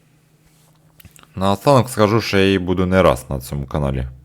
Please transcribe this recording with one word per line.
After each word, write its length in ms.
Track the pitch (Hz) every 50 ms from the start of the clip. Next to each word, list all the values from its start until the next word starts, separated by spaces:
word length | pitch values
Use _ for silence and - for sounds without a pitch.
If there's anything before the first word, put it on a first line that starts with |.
| _ _ _ _ _ _ _ _ _ _ _ _ _ _ _ _ _ _ _ _ - - _ - - _ - 92
Наостанок 520 | 92 98 98 98 - 147 143 127 110 -
скажу, 320 | - 110 107 98 107 113
що 160 | - - - 98
я 80 | 95
її 140 | 95 98 92
буду 260 | 90 87 90 90 92
не 160 | 90 92 95
раз 280 | 87 80 67 65 - -
на 100 | 71 65
цьому 260 | - - 73 71 69
каналі 420 | - - 78 71 69 67 65 64 64 - -